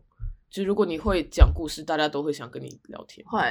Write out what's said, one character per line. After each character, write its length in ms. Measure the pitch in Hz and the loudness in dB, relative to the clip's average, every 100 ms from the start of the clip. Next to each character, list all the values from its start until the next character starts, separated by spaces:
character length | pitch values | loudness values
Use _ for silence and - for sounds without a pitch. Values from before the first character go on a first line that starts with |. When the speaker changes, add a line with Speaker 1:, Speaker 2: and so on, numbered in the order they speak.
| _ - - - _ | _ -10 -10 -10 _
Speaker 1:
就 160 | - | -4
如 120 | 196 208 | 0 0
果 100 | 190 | 0
你 100 | 160 | 0
会 280 | 214 185 | 0 0
讲 280 | 151 - 165 | 2 6 6
故 160 | - 156 | 6 -4
事， 140 | - | -6
大 160 | 156 156 | -2 0
家 100 | 151 | 0
都 140 | 143 | 0
会 100 | 151 | -4
想 160 | 143 120 | -4 -8
跟 100 | 127 | -12
你 180 | - - | -14 -16
聊 200 | - - - | -16 -16 -16
天。 200 | - - | -20 -6
Speaker 2:
会， 140 | 220 123 | -2 -2